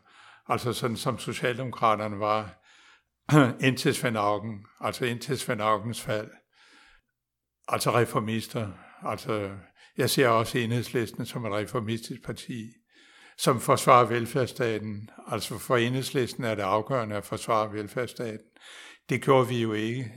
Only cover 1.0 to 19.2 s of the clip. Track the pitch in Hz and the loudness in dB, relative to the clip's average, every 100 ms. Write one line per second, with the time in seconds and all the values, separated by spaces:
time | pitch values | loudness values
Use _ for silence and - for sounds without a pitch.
1 | 143 113 - 110 131 120 127 - 113 104 | -4 -4 -6 -2 -2 -2 -6 0 2 2
2 | 107 101 107 107 101 - _ - - _ | -2 -2 0 0 -2 -14 _ -20 -20 _
3 | _ _ - 151 123 - 135 117 156 113 | _ _ 4 6 6 4 0 2 0 0
4 | 131 110 104 104 113 101 104 - 113 - | -2 0 2 0 -4 -10 -14 -8 -8 -4
5 | 127 120 - 123 - 113 107 107 113 113 | -4 -4 -4 -6 -2 0 2 2 0 -8
6 | - 107 110 - _ _ - - - _ | -4 -4 -4 -16 _ _ -20 -20 -20 _
7 | _ _ _ _ _ _ - 117 139 117 | _ _ _ _ _ _ -4 0 2 4
8 | 110 139 107 110 - 123 104 90 - - | 4 2 0 -4 -4 -6 -6 -8 -20 -12
9 | 156 107 131 107 98 98 - _ - - | -8 -8 -4 -4 -4 -8 -16 _ -16 -2
10 | 123 - 123 113 117 127 113 120 107 127 | 0 4 6 4 2 -2 0 -2 0 -2
11 | 107 - 120 127 110 104 101 131 104 117 | -4 -6 -8 -6 -4 -4 -4 -4 -4 -6
12 | - 123 - 110 - 123 110 _ _ _ | -6 -12 -10 -12 -10 -12 -12 _ _ _
13 | - - - - 160 120 - 131 151 123 | -20 -20 -20 -2 2 2 4 4 8 8
14 | 113 120 117 143 117 - 117 107 107 104 | 8 2 0 -2 -2 -2 -2 -2 -4 -8
15 | 110 - - 113 - 107 - 123 117 131 | -12 -18 -8 -6 -6 -8 0 2 2 0
16 | 123 139 117 - 120 104 98 107 107 131 | -2 -2 -2 -2 -4 -2 2 2 2 -2
17 | 107 104 - 101 - 110 107 104 104 131 | -2 -6 -6 -8 0 2 2 -4 -6 -6
18 | 127 - 120 107 - _ - - - - | -6 -6 -8 -8 -14 _ -20 -20 -20 -20
19 | - 127 | -4 -2